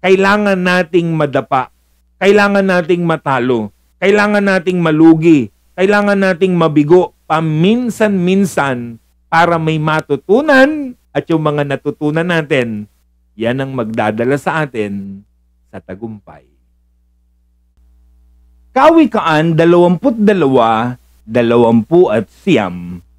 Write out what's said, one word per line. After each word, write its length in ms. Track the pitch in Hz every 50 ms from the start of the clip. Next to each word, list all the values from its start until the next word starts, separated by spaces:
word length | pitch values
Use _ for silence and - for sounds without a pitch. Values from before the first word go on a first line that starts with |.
Kailangan 560 | - 185 190 185 196 196 202 208 208 202 196
nating 560 | 185 180 180 180 180 180 160 - 180 170 165
madapa. 560 | 165 156 151 143 127 139 120 _ 143 131 127 - _ _ _ _ _ _ _ _ _
Kailangan 480 | _ 185 196 202 208 202 202 202 202 196
nating 400 | 190 185 180 170 151 185 175 175
matalo. 640 | 165 160 151 _ 151 135 127 120 127 127 117 107 101 _ _ _ _ _ _
Kailangan 400 | 180 190 208 208 202 208 208 208
nating 400 | 202 196 190 190 160 185 185 180
malugi. 720 | 170 160 156 156 165 165 160 160 160 170 160 143 117 104 _ _ _ _ _
Kailangan 400 | - 185 196 208 208 202 202 202
nating 400 | 196 196 190 185 156 196 185 180
mabigo 560 | 170 165 160 147 151 147 147 175 180 175 - _ _ _ _
paminsan-minsan 1700 | 160 156 165 160 156 151 165 190 226 247 254 233 202 - 220 214 202 190 175 180 190 196 202 170 - - 143 139 127 123 120 117 117 113 _ _ _ _ _ _
para 320 | - 165 175 170 170 165
may 160 | 160 160 160
matutunan 1200 | 156 151 156 156 156 156 - 143 139 _ - 196 254 294 311 277 262 262 285 311 302 285 254 247 _ _ _
at 160 | _ 143 147 -
yung 160 | 165 160 156
mga 240 | 151 147 147 147 139
natutunan 560 | 139 - _ 147 147 _ 156 151 151 160 170
natin, 640 | 180 175 160 156 135 160 135 120 117 110 104 104 _ _ _ _ _ _ _ _ _ _
yan 240 | 104 110 113 123 135
ang 160 | 135 135 135
magdadala 640 | 127 113 107 110 113 110 107 107 110 120 127 135 139
sa 240 | - 185 151 160 156
atin 560 | 139 - 117 104 104 101 101 98 98 98 98 104 _ _ _ _ _ _ _ _ _
sa 100 | - 95 _
tagumpay. 640 | - 92 95 113 113 110 104 _ - 76 73 65 62 _ _ _ _ _ _ _ _ _ _ _ _ _ _ _ _ _ _ _ _ _ _ _ _ _ _ _ _ _ _ _ _ _ _ _ _ _ _ _ _ _ _ _ _ _
Kawikaan 800 | 262 277 311 330 330 311 220 - 214 170 165 156 151 156 170 165
dalawampu't 640 | 156 165 170 175 175 175 175 180 165 - 277 226
dalawa, 800 | 226 208 202 208 185 156 135 131 127 117 113 113 110 117 123 123 - _ _ _ _
dalawampu 880 | _ - 113 123 120 117 117 120 120 113 117 117 107 _ 165 175 185 135
at 160 | 107 113 - _ _ _
siyam. 640 | _ 196 160 117 104 92 87 90 87 87 90 87 - _ _